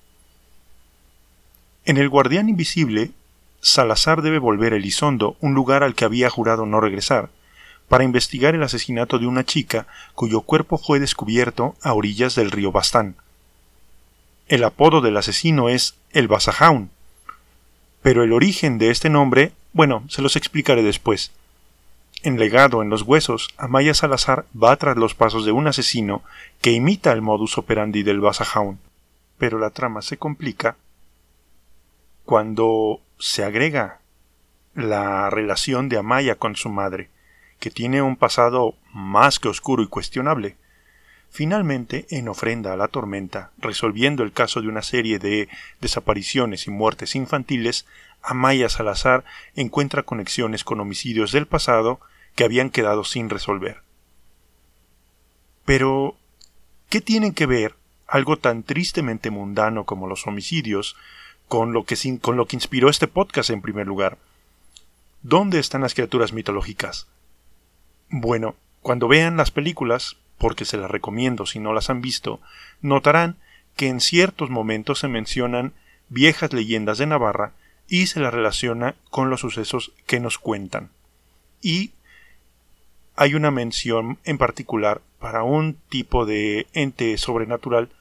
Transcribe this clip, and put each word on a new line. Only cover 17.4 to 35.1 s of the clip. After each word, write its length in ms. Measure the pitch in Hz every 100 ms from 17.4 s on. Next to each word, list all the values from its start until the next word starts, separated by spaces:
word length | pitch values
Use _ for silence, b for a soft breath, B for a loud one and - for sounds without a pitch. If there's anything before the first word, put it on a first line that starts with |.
| _ _ _ _ _ _
pero 240 | 135 120 113
el 80 |
origen 440 | 120 180 185 156 113
de 140 | 113
este 180 | 120 160
nombre, 440 | 147 135 123 156 - -
bueno, 320 | 165 147 113 135
se 120 | -
los 140 | 139 -
explicaré 480 | - 151 143 123
después. 480 | 110 98 - 101 - - _ _ _ _ - - _ -
En 140 | 160 123
Legado 460 | 110 120 139 120
en 60 | 104
los 100 | 107
Huesos, 480 | 104 151 147 113 - -
Amaya 380 | 127 131 147 147
Salazar 500 | 151 131 - 131 - 117
va 200 | 113 143
tras 200 | 147 117
los 200 | 113 -
pasos 280 | 113 110
de 80 | 107
un 140 | 117 151
asesino 560 | 135 123 120 104 107 B B B _
que 100 | 120
imita 400 | 117 139 208 160
el 100 | 113
modus 340 | 110 107 107 -
operandi 460 | - 107 107 104
del 160 | 104 101
Basajaun, 580 | 104 98 107 110 101 98 - _ _ _ _ -
pero 180 | 120 110
la 140 | 107
trama 320 | - 127 107
se 140 | - 147
complica 600 | 156 143 143 - 117 - _ _ - _ _ _ _ _ _ - _ _ _ _
cuando 800 | - 110 110 107 113 110 110 - _ -
se 260 | - -
agrega 580 | 101 107 156 143 101 - _ _ _ _ _ _ _ -
la 560 | 113 104 101